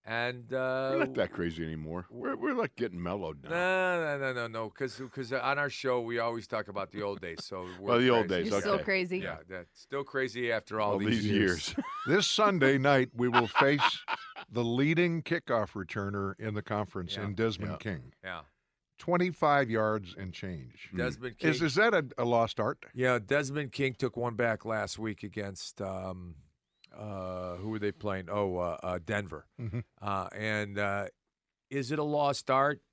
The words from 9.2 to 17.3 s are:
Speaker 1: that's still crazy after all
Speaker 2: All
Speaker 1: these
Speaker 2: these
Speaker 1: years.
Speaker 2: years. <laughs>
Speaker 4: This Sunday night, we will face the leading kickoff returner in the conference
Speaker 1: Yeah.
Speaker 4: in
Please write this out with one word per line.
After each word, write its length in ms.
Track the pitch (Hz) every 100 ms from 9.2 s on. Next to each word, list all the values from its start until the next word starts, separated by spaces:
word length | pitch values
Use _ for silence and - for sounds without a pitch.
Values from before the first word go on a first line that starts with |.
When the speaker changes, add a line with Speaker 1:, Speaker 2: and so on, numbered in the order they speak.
| 95 78 80
Speaker 1:
that's 300 | 92 87 -
still 240 | - 139
crazy 460 | 139 135 131 113 120
after 300 | 110 - 110
all 120 | 104
Speaker 2:
All 60 | 98
Speaker 1:
these 240 | 104 113
Speaker 2:
these 40 | 104
Speaker 1:
years. 480 | 101 98 85 - -
Speaker 2:
years. 100 | -
<laughs> 140 | - -
Speaker 4:
This 200 | 185 -
Sunday 520 | - 214 185 135 139
night, 320 | 139 139 127
we 140 | 117 123
will 200 | 120 117
face 500 | - 139 143 - - - - - - -
the 140 | 113
leading 580 | 120 123 147 165 175 170
kickoff 500 | - 170 - 117 101
returner 600 | 107 90 110 98 101 98 98
in 160 | 110
the 80 | 104
conference 540 | - 104 101 98 87 98
Speaker 1:
Yeah. 80 |
Speaker 4:
in 100 | 101